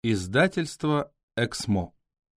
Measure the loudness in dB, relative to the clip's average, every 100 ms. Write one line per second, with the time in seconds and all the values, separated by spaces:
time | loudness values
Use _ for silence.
0 | 2 0 0 2 2 0 -6 -4 0 0
1 | -2 _ _ -4 -2 -4 0 0 -2 _
2 | _ _ _